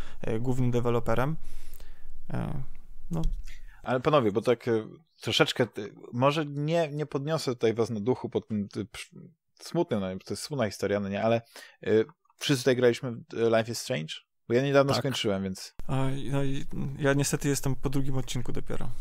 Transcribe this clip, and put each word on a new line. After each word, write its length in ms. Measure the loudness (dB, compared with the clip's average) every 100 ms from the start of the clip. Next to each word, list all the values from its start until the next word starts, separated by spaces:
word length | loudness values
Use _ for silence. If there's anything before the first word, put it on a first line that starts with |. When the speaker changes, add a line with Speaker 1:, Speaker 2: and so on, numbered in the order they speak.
| 0 -2
Speaker 1:
e, 200 | 0 0
głównym 300 | 2 2 2
deweloperem. 640 | 2 2 2 2 2 2 0 0 2 0 -2 -6 -4 -2 0 0
E, 300 | -2 -2 -2 -2 -4 -6 -6 -4
no. 120 | 0 0 0 -2 -6 -8 -10
Speaker 2:
Ale 180 | -4 0
panowie, 320 | 4 4 4
bo 80 | 2
tak, 260 | 2 2 2
e, 40 | 0 -2 -14 _ _
troszeczkę, 440 | -2 2 2 2
e, 40 | -2 -2 -12 -14 -8
może 340 | 2 2 2 -2
nie, 420 | -4 0 0 0
nie 180 | -4 -4
podniosę 440 | -4 -2 -2 -2
tutaj 200 | 0 2
was 160 | 2 0
na 100 | 0
duchu 280 | 0 -2 -2
pod 200 | -4 -2
tym, 200 | -4 -4
tym 180 | -6 -8
przy-, 180 | -12 -18 -20 -20 _ _ _
smutnym, 400 | -6 -2 0 -2
no, 60 | -2 -6
to 80 | -8
jest 100 | -8
smutna 240 | -6 -2 -4
historia, 340 | -2 0 0
no 80 | 0
nie, 140 | 0
ale, 140 | 2 0 -2 -18 -20 _
e, 80 | 2 2 2 _ _ _
wszyscy 240 | -2 2
tutaj 140 | 2 4
graliśmy 340 | 4 4 -4
w, 220 | -10 -10
e, 240 | -2 2 2
Life 140 | 2
is 60 | -6
Strange? 360 | -4 -6 -6 -12 -18 _ 0
Bo 60 |
ja 80 | 0
niedawno 300 | 4 4 4
Speaker 3:
Tak. 80 | 2
Speaker 2:
skończyłem, 400 | -2 -2 -2 -2
więc 320 | -4 -6 -10 -6 -2
Speaker 1:
A, 200 | 0 0 0 -2
no 120 | 0
i 200 | 0 0 -2 -2 -4 0
ja 140 | 2
niestety 360 | 2 2 0 0
jestem 260 | 0 0
po 160 | 0 0
drugim 260 | 2 2 2
odcinku 360 | 0 -2 2
dopiero. 380 | 2 2 2 2 2